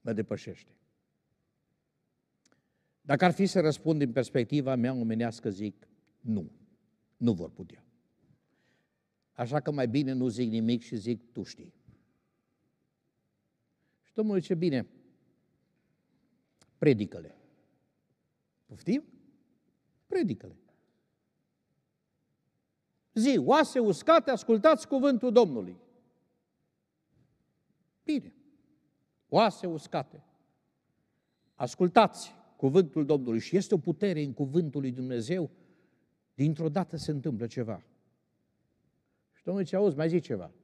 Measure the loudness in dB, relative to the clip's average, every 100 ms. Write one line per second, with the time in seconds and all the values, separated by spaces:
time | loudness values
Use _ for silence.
0 | -4 -4 -4 -6 -10 -18 _ _ _ _
1 | _ _ _ _ _ _ _ _ _ _
2 | _ _ _ _ _ _ _ _ _ _
3 | -2 2 4 4 2 4 2 0 -2 0
4 | 0 0 0 -2 0 -2 -2 -2 -2 -2
5 | -2 -2 -2 -4 -8 -6 -8 -10 _ _
6 | _ _ -4 -4 -4 -16 _ _ _ _
7 | _ _ 0 0 -6 -12 -20 -20 _ _
8 | _ _ _ _ _ _ _ _ _ _
9 | _ _ _ -10 -4 -2 -2 -2 0 0
10 | 0 0 -2 0 -2 0 0 0 -2 -8
11 | -6 -6 _ -14 -14 -14 -20 _ -20 _
12 | _ _ _ _ _ _ _ _ _ _
13 | _ _ _ _ _ _ _ _ _ _
14 | _ -4 0 0 0 0 2 0 -4 -14
15 | _ _ _ _ _ _ _ _ _ _
16 | _ _ _ _ _ _ _ _ 2 2
17 | -2 -10 -18 -20 _ _ _ _ _ _
18 | _ _ _ _ _ _ _ -12 -4 -4
19 | -4 -20 _ _ _ _ _ _ _ _
20 | _ -2 -2 -4 -12 -20 _ _ _ _
21 | _ _ _ _ _ _ _ _ _ _
22 | _ _ _ _ _ _ _ _ _ _
23 | _ 0 2 2 4 4 4 2 0 0
24 | 4 4 4 -4 2 4 6 4 2 0
25 | 2 2 4 6 4 0 -8 -14 _ _
26 | _ _ _ _ _ _ _ _ _ _
27 | _ _ _ _ _ _ _ _ _ _
28 | -4 -4 -4 _ _ _ _ _ _ _
29 | _ _ _ 2 2 0 -8 -8 -6 -8
30 | -8 -16 _ _ _ _ _ _ _ _
31 | _ _ _ _ _ _ -8 0 4 6
32 | 6 2 -18 -20 _ _ 2 4 2 -2
33 | 0 0 0 -4 0 -2 0 -2 0 -2
34 | -2 -2 -4 -4 -2 -2 -2 -4 -6 -6
35 | -6 -6 -4 -4 -4 -10 _ _ _ _
36 | _ _ _ -2 -2 0 -4 -2 -4 -8
37 | -6 -4 -4 -6 -6 -6 -8 -8 -14 _
38 | _ _ _ _ _ _ _ _ _ _
39 | _ _ _ _ -8 -6 -2 2 2 2
40 | 0 0 -2 -8 -8 _